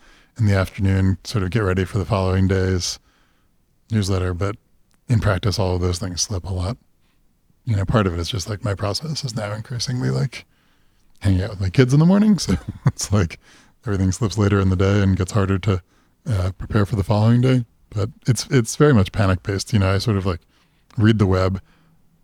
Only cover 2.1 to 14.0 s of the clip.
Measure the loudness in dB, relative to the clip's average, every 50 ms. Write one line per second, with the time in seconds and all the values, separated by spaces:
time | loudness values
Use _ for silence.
2.1 | 0 0 0 0 2 2 2 2 2 0 0 0 -2 -2 -4 -6 -8 -10 _ _
3.1 | _ _ _ _ _ _ _ _ _ _ _ _ _ _ _ -4 -2 -2 -2 -2
4.1 | -2 -2 -2 -4 -4 -4 -4 -6 -6 -8 _ _ _ _ _ _ _ _ _ -2
5.1 | -2 0 0 0 0 0 -2 -2 -2 0 0 0 0 0 0 -2 -2 -2 -6 -6
6.1 | -6 -6 -6 -4 -6 -8 -6 -6 -6 -4 -4 -6 -6 -8 _ _ _ _ _ _
7.1 | _ _ _ _ _ _ _ _ _ _ -6 -2 -2 -2 0 2 2 2 2 2
8.1 | 0 -2 -4 -4 -6 -6 -6 -6 -8 -6 -4 -4 -4 -4 -4 -4 -4 -6 -6 -8
9.1 | -8 -6 -8 -8 -6 -6 -8 -8 -8 -10 -10 -10 -8 -8 -6 -6 -4 -4 -2 -2
10.1 | -2 -2 -2 -4 -6 -10 -18 _ _ _ _ _ _ _ _ _ _ _ _ _
11.1 | _ -4 0 0 2 2 0 -4 -6 -4 -4 0 2 2 4 4 6 4 6 6
12.1 | 6 4 4 4 2 2 0 -2 -4 -4 -4 -8 -8 -4 -2 -2 -2 -4 -4 0
13.1 | 0 0 0 0 -4 -10 _ _ -20 -20 _ _ _ _ -8 -4 -2 0